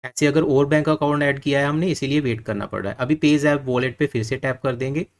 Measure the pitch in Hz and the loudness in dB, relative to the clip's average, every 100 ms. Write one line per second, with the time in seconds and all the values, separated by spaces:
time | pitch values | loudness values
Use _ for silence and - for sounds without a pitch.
0 | 127 - 147 151 156 135 143 151 151 151 | -12 0 2 2 2 2 4 2 2 0
1 | 147 147 143 139 143 139 143 151 180 147 | 0 2 0 0 0 0 0 0 0 -2
2 | 135 147 131 110 113 104 101 104 98 - | 0 0 0 -4 -4 -6 -6 -6 -6 -6
3 | 127 156 151 147 147 143 131 123 127 120 | -2 2 4 4 2 0 0 -2 -2 -2
4 | 143 120 110 131 135 127 135 123 131 143 | -2 -2 -4 -4 -4 -4 -4 -4 -4 -4
5 | 190 | -6